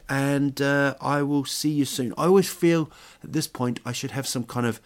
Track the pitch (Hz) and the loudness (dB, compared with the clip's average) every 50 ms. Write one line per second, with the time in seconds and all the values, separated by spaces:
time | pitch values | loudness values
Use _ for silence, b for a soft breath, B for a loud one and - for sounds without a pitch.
0 | - - 143 139 139 139 143 139 139 143 135 - 147 139 143 143 143 139 131 - | -6 -4 -2 0 0 2 2 2 0 0 0 0 0 2 2 2 2 0 0 -2
1 | - 131 143 147 143 139 147 143 135 - - - - 151 156 147 139 131 - - | -2 -2 0 0 0 0 0 0 -2 -2 -4 -4 -2 0 0 0 0 0 -2 -4
2 | 127 117 - - 151 170 190 196 180 - - - - 170 170 165 160 151 B B | -4 -4 -2 0 2 6 6 6 6 4 0 0 2 4 4 4 2 -2 B B
3 | B B B B B - 131 156 147 - - - 127 123 117 - - 123 123 - | B B B B B -6 -4 -4 -4 -4 -4 -4 -2 -2 -2 -4 -6 -8 -8 -6
4 | - 131 - 135 131 - - 127 117 - - 123 120 117 107 - B | -6 -6 -6 -6 -6 -6 -4 -6 -6 -6 -4 -2 0 -2 -2 -4 B